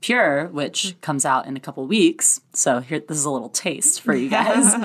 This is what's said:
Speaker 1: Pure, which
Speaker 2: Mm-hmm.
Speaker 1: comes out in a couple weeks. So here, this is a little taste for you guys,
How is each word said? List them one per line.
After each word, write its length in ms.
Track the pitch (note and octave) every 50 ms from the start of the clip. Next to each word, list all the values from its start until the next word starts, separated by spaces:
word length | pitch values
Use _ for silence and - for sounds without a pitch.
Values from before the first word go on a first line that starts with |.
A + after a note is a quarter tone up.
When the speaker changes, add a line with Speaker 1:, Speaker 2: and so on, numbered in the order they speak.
Speaker 1:
Pure, 460 | - - A#3 B3 A3 E3 C#3+ C#3+ D#3 F3
which 360 | F3 D3 C#3+ - - - -
Speaker 2:
Mm-hmm. 160 | G3 F3+ -
Speaker 1:
comes 260 | - - D3+ C#3 B2+
out 180 | D3 C3 - -
in 80 | - C#3
a 60 | C3+
couple 260 | - - C#3+ - C3+
weeks. 540 | C3 G3 A3+ F#3 E3 - - - - - - - _ -
So 260 | - - D#3 C3 B2
here, 200 | B2 B2+ D#3 D3+
this 180 | - - D#3 D#3
is 80 | C#3
a 40 | D3
little 200 | C#3 B2+ A2+ -
taste 500 | - - - F#3 D3+ - - - - -
for 140 | - - D3
you 160 | C3 B2 C#3
guys, 420 | - - - A3 G#3 A#3+ C#4 - - A#3+ A3